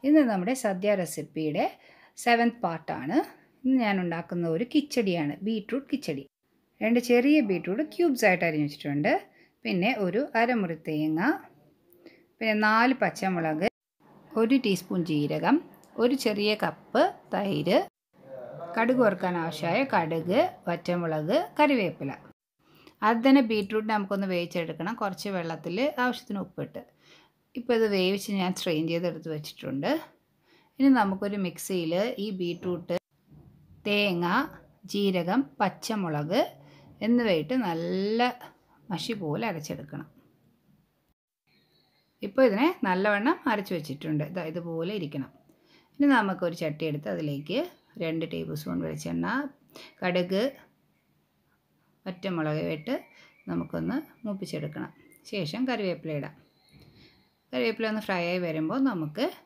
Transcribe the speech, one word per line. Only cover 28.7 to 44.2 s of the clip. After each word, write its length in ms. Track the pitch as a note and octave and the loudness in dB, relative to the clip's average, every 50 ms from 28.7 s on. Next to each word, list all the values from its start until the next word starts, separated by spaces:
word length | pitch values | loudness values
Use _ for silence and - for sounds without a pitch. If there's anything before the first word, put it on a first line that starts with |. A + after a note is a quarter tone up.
| E3 D3+ D#3+ E3 | 0 0 0 0
ചെയ്തെടുത്ത് 400 | E3+ E3+ F3 F3 D#3+ D#3+ D#3+ D#3+ | -2 -2 -2 -2 -4 -6 -8 -8
വെച്ചിട്ടുണ്ട്. 720 | D#3 D3+ D3+ - - - - - C3 C#3 D3 G3+ C#4+ E4 - - _ _ _ _ _ _ _ _ _ _ _ _ _ _ | -8 -8 -8 -12 -14 -12 -10 -6 -6 -4 -2 -2 -2 -2 -4 -10 _ _ _ _ _ _ _ _ _ _ _ _ _ _
ഇനി 100 | C4 C#4 | 6 6
നമുക്കൊരു 480 | C4 B3 G#3 G3 F#3+ F#3+ G#3 G3+ G3+ | 6 6 4 2 0 -2 -4 -4 -2
മിക്സിയിൽ 800 | G3+ F#3+ F3 - - - - G3 F3+ E3+ D#3+ E3 F3+ G#3 A#3+ B3+ - | -2 -2 -4 -4 -6 -8 -4 -2 -2 0 0 0 0 0 0 -2 -4
ഈ 120 | G3 A3 | -6 -6
ബീട്രൂട്ട്, 680 | G3 F3+ F3+ E3+ E3+ F3 - F#3 F3+ E3 F3 - F3 F3+ _ _ _ _ _ _ - - - - - - - _ - - - | -4 -4 -4 -4 -4 -4 -4 -4 -4 -4 -4 -4 -4 -4 _ _ _ _ _ _ -20 -20 -20 -20 -20 -20 -20 _ -20 -10 -2
തേങ്ങ, 600 | G#3 G#3 G#3 G#3 G3+ F3+ E3+ F3 F3 F#3 A#3+ D4 D#4+ - - - - _ _ _ | 0 2 2 2 2 0 0 0 2 2 2 0 -2 -8 -16 -20 -20 _ _ _
ജീരകം, 600 | F#3+ - G3+ G3+ G3 F#3 F3+ E3 F3 G3 B3+ - - - _ | -6 -2 0 2 2 2 2 0 2 0 0 0 -2 -2 _
പച്ചമുളക് 960 | G#3+ F#3+ - - - - A3+ G#3 F#3+ E3 D3+ D3 D3 D#3 F#3 B3 D#4+ - - - - - - - - - - - G#3 | 0 0 0 -4 -8 -6 -4 -4 -2 -2 -2 -4 -2 0 0 0 0 0 -4 -18 -20 -20 -20 -20 -20 -20 -12 -4 0
എന്നിവയിട്ട് 520 | G#3+ A#3+ A#3+ A#3+ A3 F#3 D#3+ D3+ D3+ B3+ | 2 2 4 4 4 2 2 0 0 -2
നല്ല 840 | C4 A#3 F#3 E3 E3 E3+ E3+ F#3 F#3 G3 G3+ A3 A3+ A#3+ B3 B3+ - - - - _ _ _ _ _ _ - | -2 0 -2 -2 -2 -2 -2 -2 -2 -2 0 0 2 2 0 0 -4 -14 -20 -20 _ _ _ _ _ _ -8
മഷി 220 | G3 D#3+ - - A3+ | -8 -6 -4 -6 -6
പോലെ 360 | G#3 F#3+ D3+ D3 F#3 A3+ A3+ | -6 -4 -4 -4 -2 -4 -4
അരച്ചെടുക്കണം. 600 | F3+ D#3+ D3+ - F3 - D3 - - - - - _ - _ _ _ _ _ _ _ _ _ _ _ _ _ _ _ _ _ _ _ _ _ _ _ _ _ _ _ _ _ _ _ _ _ _ _ _ _ _ _ _ - | -4 -6 -8 -8 -10 -10 -10 -14 -14 -14 -14 -14 _ -20 _ _ _ _ _ _ _ _ _ _ _ _ _ _ _ _ _ _ _ _ _ _ _ _ _ _ _ _ _ _ _ _ _ _ _ _ _ _ _ _ -12
ഇപ്പോൾ 220 | G3+ G3 - C4 | -4 4 6 6
ഇതിനെ 300 | B3 G3 G#3 C4 E4+ F#4 - - | 6 6 4 2 2 2 0 0
നല്ലവണ്ണം 540 | G3 F#3 F#3 G3 G#3 G#3 G3+ G#3 C4+ E4+ - - | 0 2 2 4 2 2 4 2 0 0 0 0
അരച്ച് 280 | C#4 A3+ G#3 F#3+ - F#3 | 0 0 0 -2 -4 -4
വെച്ചിട്ടുണ്ട്. 500 | E3+ D3 - C3 C#3+ F3 D#3+ D#3 D3 | -6 -4 -6 -10 -8 -4 -2 -2 -2